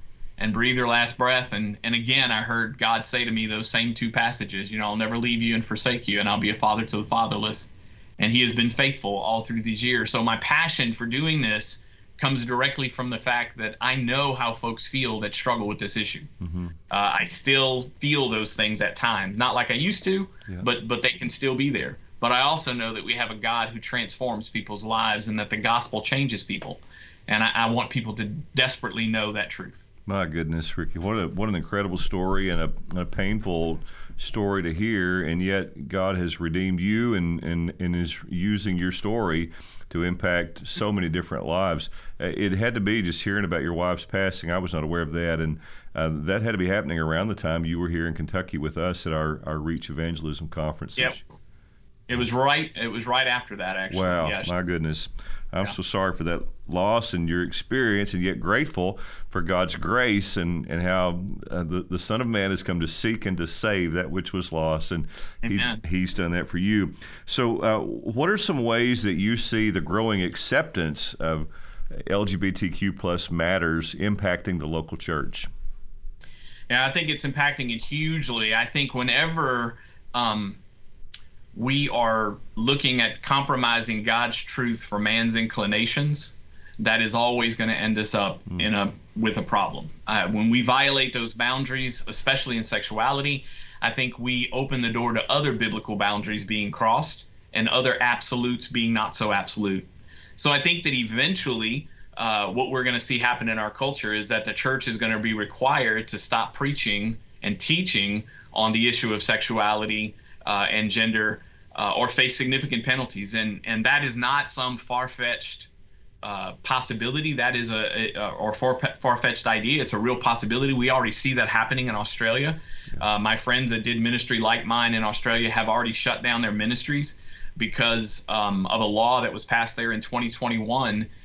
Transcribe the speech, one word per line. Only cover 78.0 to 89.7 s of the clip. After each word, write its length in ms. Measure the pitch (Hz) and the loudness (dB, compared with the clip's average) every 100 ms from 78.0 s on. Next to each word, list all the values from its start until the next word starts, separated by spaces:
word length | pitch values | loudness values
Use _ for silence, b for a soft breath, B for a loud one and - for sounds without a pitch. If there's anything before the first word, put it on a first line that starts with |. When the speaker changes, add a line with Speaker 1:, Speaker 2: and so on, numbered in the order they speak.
| 156 160 127 117 107 | 0 0 0 0 2
Speaker 1:
I 100 | 110 | 2
think 300 | 123 147 139 | 2 0 0
whenever, 840 | 127 120 123 160 165 139 123 117 B B B - | 0 2 2 2 2 2 2 -2 B B B -6
um, 420 | 123 117 107 101 - - - - - - - - - - - | -2 0 0 -4 -8 -16 -16 -16 -12 -8 -8 -10 -16 -14 -4
we 320 | 123 139 143 | 0 2 2
are 480 | 120 113 110 107 104 - | 2 4 4 0 -4 -8
looking 460 | 110 120 139 131 123 | 0 2 4 4 4
at 200 | 110 - | 2 0
compromising 800 | - 139 139 131 120 117 113 107 | 2 2 2 2 4 2 0 0
God's 360 | 110 117 117 113 | 2 2 2 -2
truth 440 | - - 120 113 | -4 -2 -2 -2
for 120 | - 104 | -2 0
man's 360 | 107 113 117 | 2 4 4
inclinations, 1000 | 113 113 - 101 107 117 143 147 147 - - - B B B | 2 0 0 2 2 2 2 2 0 -2 -6 -16 B B B
that 240 | 107 113 | 2 4
is 140 | 110 117 | 4 4
always 400 | 123 120 113 113 | 4 4 2 2
gonna 160 | 113 | 0
end 260 | 95 107 110 | 2 2 2
us 160 | 107 | 2
up 240 | 107 98 98 - | 2 2 -2 -6
Speaker 2:
Mm. 140 | 90 | -2
Speaker 1:
in 120 | 104 | 0
a, 180 | 104 101 - - 107 | 2 0 -2 -10 -2
with 220 | 110 107 | 0 0
a 40 | |
problem. 480 | 92 104 87 | 0 2 2